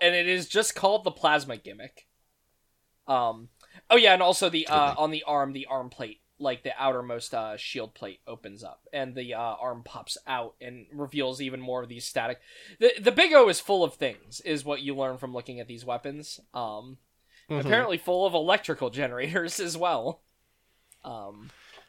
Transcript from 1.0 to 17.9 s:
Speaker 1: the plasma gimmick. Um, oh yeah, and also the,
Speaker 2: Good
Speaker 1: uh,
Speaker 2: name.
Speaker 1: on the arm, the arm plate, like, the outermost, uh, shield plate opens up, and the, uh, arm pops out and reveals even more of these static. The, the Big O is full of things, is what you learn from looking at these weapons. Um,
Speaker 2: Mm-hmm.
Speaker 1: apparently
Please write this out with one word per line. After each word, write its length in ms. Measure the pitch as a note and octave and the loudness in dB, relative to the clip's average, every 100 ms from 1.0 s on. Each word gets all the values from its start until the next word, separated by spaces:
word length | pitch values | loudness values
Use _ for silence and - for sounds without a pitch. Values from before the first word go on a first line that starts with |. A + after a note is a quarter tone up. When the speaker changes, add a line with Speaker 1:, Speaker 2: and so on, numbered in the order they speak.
| G3 | 0
Speaker 1:
the 60 | |
plasma 460 | - D#3 D3+ C3+ A2+ | 0 4 4 0 -12
gimmick. 480 | - G#2 - _ _ _ _ _ _ _ _ _ _ _ - | -14 -16 -18 _ _ _ _ _ _ _ _ _ _ _ -2
Um, 420 | C3 A#2 A2+ A#2+ _ _ - - | 0 0 -2 -10 _ _ -6 6
oh 60 | A#3 | 8
yeah, 180 | G#3+ | 8
and 80 | F#3 | 8
also 280 | F3+ F3+ F#3 | 6 4 2
the, 160 | E3 C#3+ | 0 2
Speaker 2:
Good 60 | |
Speaker 1:
uh, 140 | D3+ C#3+ | 4 4
Speaker 2:
name. 60 | C3+ | 2
Speaker 1:
on 120 | D#3 | 0
the 120 | D#3 | 0
arm, 300 | D3+ D3 C#3 | -2 0 0
the 120 | C3+ C3+ | -4 -6
arm 240 | C3+ B2 | -6 -6
plate, 320 | - A2+ - _ - | -10 -12 -12 _ -6
like, 220 | C#3 B2 | -4 -4
the 80 | C3+ B2 | -6 -2
outermost, 520 | C3+ B2+ B2 A#2+ - | 0 0 -4 -8 -6
uh, 240 | A#2+ A2 G#2+ | -6 -4 -6
shield 360 | - B2+ A2 | -8 -8 -8
plate 280 | - G2+ F#2 - | -10 -14 -14 -16
opens 380 | A#2 G#2 G2+ | -16 -16 -16
up, 240 | F#2+ - _ | -18 -18 _
and 220 | C#3+ C3 B2+ | -6 -6 -8
the, 180 | B2 | -8
uh, 60 | A2+ A#2 G#2 | -6 -6 -6
arm 220 | B2 A#2 | -6 -8
pops 340 | A#2 A#2 - - - | -12 -14 -12 -12 -6
out 280 | B2+ A#2 - | -6 -6 -12
and 240 | B2 B2 - | -18 -18 -16
reveals 480 | D3 C#3 D3 C3 C3 | -12 -8 -4 -4 -4
even 180 | C3+ B2+ | -8 -8
more 240 | B2+ B2+ | -6 -6
of 60 | A#2+ | -6
these 160 | A#2+ - | -12 -8
static. 340 | B2+ A#2 B2 - - - - | -4 -4 -6 -12 -20 -20 4
The, 140 | A3 E4 | 4 4
the 100 | G#3+ | 2
Big 220 | B3+ F4+ | 4 8
O 160 | D4 A3 | 8 8
is 100 | - | 6
full 240 | - G3 | 0 2
of 120 | D#3+ - | 2 0
things, 440 | C3+ G#2 - - | -6 -6 -14 -12
is 220 | - D3+ | -6 -6
what 180 | C#3+ C#3+ | -4 -6
you 140 | C#3 C3+ | -6 -4
learn 220 | C3 B2+ | -4 -6
from 160 | B2+ | -10
looking 260 | B2 A#2 B2 | -10 -12 -14
at 80 | A#2 | -14
these 160 | A#2+ | -12
weapons. 560 | B2 A#2+ C#3 D3 D3+ - _ | -8 -8 -8 -12 -14 -18 _
Um, 460 | B2 A2+ G#2+ B2+ C3+ _ _ _ _ - | -8 -8 -8 -14 -20 _ _ _ _ -8
Speaker 2:
Mm-hmm. 160 | D3 C#3 | -4 0
Speaker 1:
apparently 320 | A3+ A#3 | 0 0